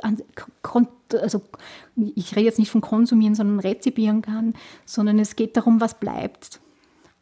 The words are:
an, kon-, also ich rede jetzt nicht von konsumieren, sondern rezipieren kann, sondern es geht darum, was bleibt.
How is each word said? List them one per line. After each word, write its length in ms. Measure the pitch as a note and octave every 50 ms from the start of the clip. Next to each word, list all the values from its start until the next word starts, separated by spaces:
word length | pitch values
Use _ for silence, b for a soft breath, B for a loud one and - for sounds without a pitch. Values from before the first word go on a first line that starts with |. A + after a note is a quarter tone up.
| -
an, 140 | G#3+ A3 - - - _ - - - - _
kon-, 260 | - - - B3 A#3+ - - _ _ - A3 A3+
also 200 | F#3+ A3+ - G3+ - _ - - B B B B B B B
ich 360 | B G#3 G#3 - G#3 F3 - -
rede 100 | G#3 A3
jetzt 140 | A3+ A3+ -
nicht 120 | G#3+ -
von 80 | - A3
konsumieren, 560 | - - A3 A3 A#3+ A#3+ A#3+ A3 G#3+ G#3+ G#3+
sondern 240 | A3 G#3+ G3+ G#3 G3+
rezipieren 640 | F#3+ F#3+ - - - C4+ - A#3 A3 G#3+ G#3+ A3
kann, 320 | G#3+ G#3+ G#3+ A3 A3+ A3+ A3+ B B B B B B
sondern 340 | B - - G#3 G#3 G#3 G#3+
es 160 | G#3+ G3+ -
geht 220 | - A3 A3 - B3
darum, 240 | - A#3+ A3+ A3
was 180 | A3+ A3+ - -
bleibt. 600 | G3+ G3 - - - - - _ - - - - b b b b b b b b b b b b